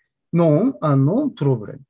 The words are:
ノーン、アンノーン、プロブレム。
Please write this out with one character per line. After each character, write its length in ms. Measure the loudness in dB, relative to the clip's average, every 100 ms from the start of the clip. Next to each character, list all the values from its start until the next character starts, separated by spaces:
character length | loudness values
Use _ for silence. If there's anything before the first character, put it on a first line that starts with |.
| _ _ _
ノ 280 | 0 2 2
ー 40 | 0
ン、 60 | -2
ア 140 | 0 2
ン 100 | 2
ノ 80 |
ー 120 | 0 -4
ン、 80 |
プ 100 | -2
ロ 120 | -2 -2
ブ 120 | -6
レ 60 |
ム。 80 | -16